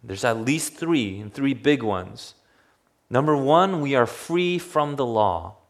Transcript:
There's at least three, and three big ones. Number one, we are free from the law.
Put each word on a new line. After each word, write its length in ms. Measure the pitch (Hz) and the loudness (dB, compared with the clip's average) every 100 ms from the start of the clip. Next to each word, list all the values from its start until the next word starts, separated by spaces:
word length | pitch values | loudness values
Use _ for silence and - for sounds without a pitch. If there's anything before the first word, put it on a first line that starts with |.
There's 220 | 110 98 | -10 -2
at 140 | 127 113 | 0 0
least 380 | 113 156 156 - | 0 -2 -4 -8
three, 440 | 165 165 107 98 | -2 0 0 -6
and 140 | 107 | -12
three 200 | - 139 | -4 -2
big 300 | 127 139 143 | 0 2 2
ones. 520 | 113 95 92 104 - - _ _ _ _ _ _ _ | 0 -4 -6 -14 -20 -20 _ _ _ _ _ _ _
Number 260 | 123 151 151 | 0 2 0
one, 460 | 135 160 190 185 | 4 4 4 0
we 140 | 143 135 | 0 2
are 100 | 117 | 2
free 520 | - - 170 175 175 | 0 -4 0 0 0
from 380 | - 151 147 143 | -2 -2 0 -2
the 100 | 127 | 0
law. 500 | 110 107 87 85 - _ | 2 2 0 -6 -16 _